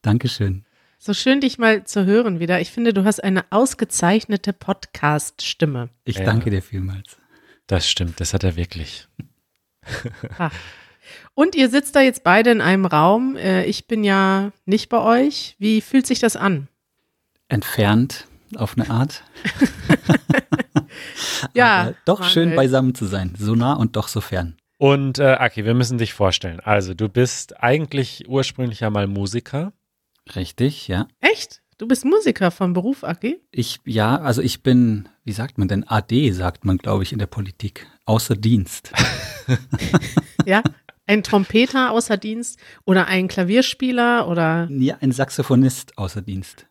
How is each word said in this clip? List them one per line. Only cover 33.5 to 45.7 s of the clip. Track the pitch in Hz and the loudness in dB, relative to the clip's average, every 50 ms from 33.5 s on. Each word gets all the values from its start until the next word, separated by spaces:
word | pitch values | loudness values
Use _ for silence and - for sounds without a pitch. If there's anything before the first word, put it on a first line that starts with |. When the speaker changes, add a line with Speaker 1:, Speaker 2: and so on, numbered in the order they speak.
Speaker 1:
Ich, | _ - 117 - - - _ | _ -6 -4 -4 -6 -12 _
ja, | - 110 110 104 110 127 - | -4 -2 0 2 2 0 0
also | 156 143 117 123 | 0 -2 -2 0
ich | - 127 - - _ | 0 -2 -4 -2 _
bin, | 131 127 123 123 117 110 104 98 - _ _ _ | 4 4 4 4 4 2 -2 -6 -12 _ _ _
wie | - 101 | -10 -8
sagt | 101 113 131 _ - | -6 -8 -8 _ -2
man | 98 92 | -2 0
denn, | 101 98 107 | 0 -2 -2
A | - 110 107 | 0 -2 -2
D | 104 _ 117 123 151 127 95 | 0 _ 0 2 2 2 0
sagt | 90 92 90 87 - - | 0 -4 -4 -6 -4 -2
man, | 98 95 92 | 0 0 0
glaub | - 104 101 101 95 | 0 -2 -2 -2 -2
ich, | - - | -4 -4
in | 110 | -6
der | 101 | -6
Politik. | - - - 101 98 - _ - 101 _ - - - _ _ _ | -6 -6 -8 -8 -8 -10 _ -10 -10 _ -12 -20 -20 _ _ _
Außer | - 110 110 - - 113 | 0 0 0 2 0 -4
Dienst. | 98 107 110 123 110 90 - - - _ - - - - - - - - - - - - | 0 2 2 2 2 2 -2 -8 -16 _ -8 -2 0 0 0 -2 -6 -10 -12 -14 -14 -2
<laughs> | - 127 120 - - - - - 170 - 185 - - - - - - - - - | -2 -2 -2 -2 -6 -8 -6 -4 0 0 0 0 2 -2 -2 -4 -4 -10 -8 -2
Speaker 2:
Ja, | 196 190 214 233 - - _ _ - _ _ _ | 0 2 2 2 0 -4 _ _ -20 _ _ _
ein | - 202 214 196 | 0 0 0 0
Trompeter | - - 202 196 - - 220 247 254 - 269 254 240 | 2 2 0 0 2 2 2 2 4 2 0 0 2
außer | 220 233 233 - 220 | 0 -2 0 0 -4
Dienst | 202 - 214 220 233 240 - - _ - - - - _ | -4 -4 -8 -8 -8 -10 -12 -14 _ -20 -20 -20 -12 _
oder | - 190 185 180 | 2 2 2 4
ein | - 185 185 185 180 | 2 0 -2 -2 -2
Klavierspieler | - - 185 175 208 247 262 - - _ 262 254 247 247 240 240 240 240 - 170 | -2 -2 0 2 4 2 2 2 -2 _ -2 -2 0 2 2 2 2 2 0 0
oder | 175 170 165 160 160 170 170 170 | 0 0 2 2 2 0 -2 -2
Speaker 1:
Ja, | 139 135 127 135 - - | 0 0 0 0 0 0
ein | - 135 123 | -2 -2 0
Saxophonist | 123 135 - - - 131 - 135 123 135 131 | 0 -2 -4 -2 -6 0 2 4 4 4 4